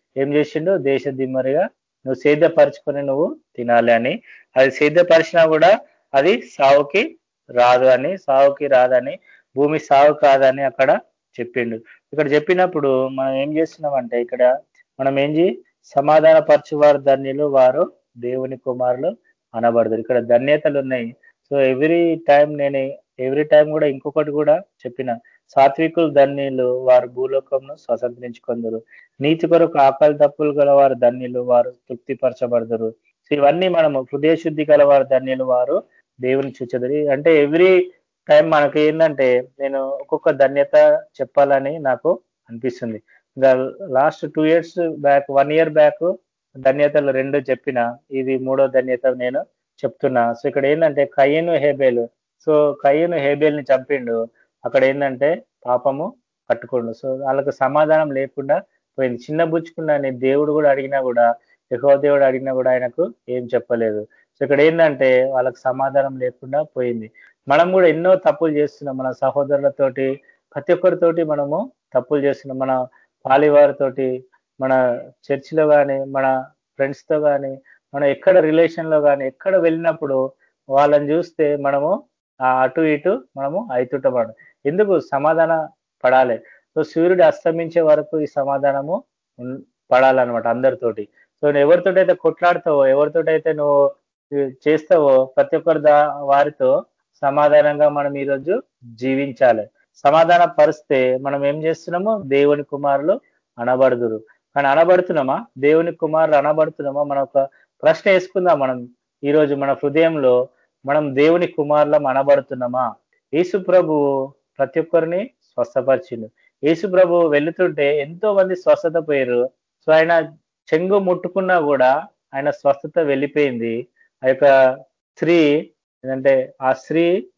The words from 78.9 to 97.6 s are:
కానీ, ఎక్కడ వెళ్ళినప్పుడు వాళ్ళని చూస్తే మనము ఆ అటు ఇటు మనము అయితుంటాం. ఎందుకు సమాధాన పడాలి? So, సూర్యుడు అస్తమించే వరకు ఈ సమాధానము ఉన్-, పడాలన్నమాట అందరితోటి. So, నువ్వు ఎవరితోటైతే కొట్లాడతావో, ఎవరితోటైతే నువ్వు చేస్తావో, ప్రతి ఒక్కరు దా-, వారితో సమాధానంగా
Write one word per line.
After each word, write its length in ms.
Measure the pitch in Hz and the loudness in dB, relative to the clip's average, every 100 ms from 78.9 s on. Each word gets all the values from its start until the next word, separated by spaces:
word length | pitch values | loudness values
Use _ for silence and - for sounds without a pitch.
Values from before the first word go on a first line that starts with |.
| 156 | 0
కానీ, 260 | 147 139 135 | 2 0 -4
ఎక్కడ 280 | - 190 180 | -8 -2 0
వెళ్ళినప్పుడు 760 | 165 165 165 160 147 135 131 - _ _ - | 0 0 -4 -4 -4 -2 -4 -8 _ _ -2
వాళ్ళని 400 | 135 147 147 147 | 0 2 2 0
చూస్తే 460 | 160 170 - 147 147 | -4 -4 -2 -2 -2
మనము 480 | 139 139 151 214 - _ _ - | -2 -2 -2 -4 -8 _ _ -4
ఆ 200 | 131 131 | -2 0
అటు 200 | 131 165 | 0 0
ఇటు 420 | 160 147 175 247 - 135 | -2 0 -2 -4 -6 -10
మనము 320 | 139 175 233 | -6 -6 -6
అయితుంటాం. 640 | 127 127 139 135 123 113 - _ _ 143 | -4 -4 -4 -2 -2 -4 -10 _ _ -4
ఎందుకు 340 | 175 208 170 | -2 0 0
సమాధాన 680 | - 139 151 160 165 165 151 _ _ _ | -2 -2 0 0 0 -2 -6 _ _ _
పడాలి? 360 | 127 131 127 113 - _ _ 160 | 0 2 2 -2 -10 _ _ -6
So, 60 | |
సూర్యుడు 400 | 156 160 175 185 | -4 -2 0 4
అస్తమించే 580 | 160 147 170 165 165 170 | 2 2 -2 -4 -4 0
వరకు 380 | 156 151 151 156 | 2 2 0 -6
ఈ 60 | 147 | -6
సమాధానము 800 | 147 135 139 139 139 143 202 - _ _ - | -4 -4 -2 -2 -2 -4 -8 -8 _ _ -18
ఉన్-, 220 | 123 135 - _ - | -14 -14 -18 _ -2
పడాలన్నమాట 560 | 127 131 131 123 117 113 | 2 4 2 0 -2 -2
అందరితోటి. 600 | 120 131 127 117 107 104 _ _ | 0 -2 -2 -4 -6 -12 _ _
So, 180 | _ 147 | _ -2
నువ్వు 140 | 143 | 2
ఎవరితోటైతే 540 | 143 175 190 185 185 | 4 2 2 2 2
కొట్లాడతావో, 720 | 180 160 160 175 175 170 143 135 | 0 -2 0 0 0 0 2 2
ఎవరితోటైతే 640 | 135 151 165 160 160 160 | 2 0 -2 -2 -2 -2
నువ్వు 380 | 151 147 143 139 - _ _ _ 143 135 131 147 | -2 0 2 0 -2 _ _ _ -6 -6 -4 -2
చేస్తావో, 580 | 156 151 175 143 131 131 | -2 2 2 4 2 2
ప్రతి 300 | - - 160 | -2 -2 -2
ఒక్కరు 240 | 170 156 | -2 0
దా-, 320 | 151 147 147 | 4 4 2
వారితో 760 | 143 139 139 147 147 131 135 - _ _ _ | -2 0 0 0 -2 0 0 -4 _ _ _
సమాధానంగా 680 | 139 147 147 147 | -4 0 4 4